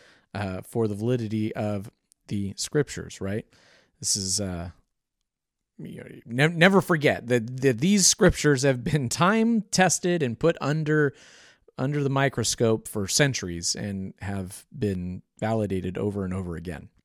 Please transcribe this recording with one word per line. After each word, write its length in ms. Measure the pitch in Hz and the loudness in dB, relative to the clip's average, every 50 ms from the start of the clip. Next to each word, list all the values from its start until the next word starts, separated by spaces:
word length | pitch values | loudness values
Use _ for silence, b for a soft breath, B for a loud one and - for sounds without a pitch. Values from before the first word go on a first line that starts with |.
| b b b b b b b | b b b b b b b
uh, 280 | 101 101 95 92 92 - | -6 -6 -6 -6 -8 -10
for 240 | - - 120 113 | -6 -2 -2 -2
the 80 | 107 104 | 0 -2
validity 580 | 98 110 120 127 123 113 104 110 110 107 107 - | -2 -2 -2 0 -2 -2 -2 -2 -2 -2 -2 -4
of 340 | - 110 104 104 101 98 - - _ _ _ _ _ _ - | -4 -4 -4 -4 -6 -8 -10 -16 _ _ _ _ _ _ -6
the 260 | 117 101 101 98 98 | -6 -4 -4 -4 -6
Scriptures, 640 | - - - - 147 139 - - - 85 - - - | -8 -8 -2 0 -2 -2 -2 -4 -12 -12 -12 -12 -8
right? 260 | 95 95 101 113 - _ b b b b b b b b b b | -6 -6 -6 -6 -8 _ b b b b b b b b b b
This 180 | 123 - - | -4 -4 -4
is, 240 | 107 95 95 92 101 | -2 -4 -4 -4 -4
uh, 300 | 101 95 90 85 85 92 - _ _ _ _ _ _ _ _ _ _ _ _ _ _ _ _ _ _ _ _ - | -4 -4 -6 -8 -8 -10 -14 _ _ _ _ _ _ _ _ _ _ _ _ _ _ _ _ _ _ _ _ -18
you 200 | - - - - | -16 -16 -16 -16
know, 100 | - - - - - | -16 -18 -20 -20 -14
ne-, 280 | - 117 131 147 160 175 | -6 0 2 2 2 4
never 260 | 160 165 190 196 185 | 6 6 6 6 6
forget 460 | - - 175 151 139 135 98 90 110 120 | 4 4 2 2 4 2 2 2 0 0
that, 320 | 123 123 110 120 127 131 135 | 0 0 0 -2 -4 0 2
that 160 | 135 123 107 | 2 2 2
these 280 | 143 185 208 202 175 | 2 2 4 4 4
Scriptures 560 | - - - 214 175 - - - 151 143 123 135 | 4 4 6 4 4 4 4 4 2 4 4 4
have 220 | 139 131 123 117 | 2 2 0 0
been 240 | 170 147 156 131 113 | -2 -2 0 0 -2
time 540 | - - 170 185 220 226 220 233 233 220 180 - | 0 2 2 4 4 4 2 2 2 0 0 0
tested 520 | - - 185 180 - - - 180 175 170 147 | 2 2 4 4 2 2 0 0 0 0 0
and 160 | 120 113 - | -2 0 2
put 180 | - 165 165 - | 2 2 2 2
under, 540 | 131 135 151 160 156 147 156 151 147 139 - B B B B B B B B B B B _ - | 0 -2 0 0 0 2 4 4 4 2 0 B B B B B B B B B B B _ -4
under 240 | 131 135 147 147 143 | -4 -2 0 0 0
the 80 | 135 | 0
microscope 760 | 139 139 139 135 - - 110 - - - 120 113 110 110 - | 2 2 2 2 0 0 -2 -2 0 2 2 2 2 2 -2
for 220 | - - 107 98 90 | -4 -6 -6 -4 0
centuries 680 | - - 151 139 120 - - 90 85 85 90 - - | 2 2 2 2 0 -2 -6 -6 -6 -4 -4 -4 -4
and 400 | - - 104 98 95 95 95 - _ | -4 -6 -6 -6 -6 -8 -8 -10 _
have 460 | 101 101 101 98 95 90 - - - _ - | -8 -6 -6 -6 -6 -8 -10 -16 -18 _ -8
been 460 | 147 104 101 95 90 90 90 90 90 - _ _ - | -4 -2 -2 -2 -2 -4 -6 -8 -10 -12 _ _ -6
validated 600 | 107 107 113 110 104 95 95 92 90 92 90 - | -2 0 0 0 0 0 -2 -2 -4 -4 -4 -4
over 260 | 104 104 98 101 95 | -4 -2 -2 -2 -4
and 100 | 90 92 | -4 -4
over 220 | 95 92 87 82 | -4 -4 -6 -8
again. 320 | 80 82 90 80 71 - - _ _ | -8 -8 -10 -10 -12 -14 -18 _ _